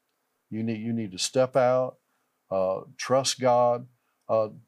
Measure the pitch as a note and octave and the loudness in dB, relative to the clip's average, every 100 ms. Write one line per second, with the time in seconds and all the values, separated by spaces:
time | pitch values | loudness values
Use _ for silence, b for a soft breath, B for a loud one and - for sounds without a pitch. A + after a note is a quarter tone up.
0 | _ _ _ _ _ G#2+ A2+ A2 A2+ A#2 | _ _ _ _ _ -6 -4 -4 -4 -4
1 | G#2 F2+ - C3 B2+ C#3 B2 B2+ B2+ - | -6 -6 -2 0 2 2 2 2 0 -6
2 | _ _ _ _ _ F#2+ F#2 G2 - - | _ _ _ _ _ -2 0 -2 -8 -12
3 | - C3 B2+ - B2+ B2 A#2+ A#2+ B2 _ | 0 0 0 0 2 4 4 0 -6 _
4 | _ _ - A2 G#2+ - | _ _ -2 0 0 -6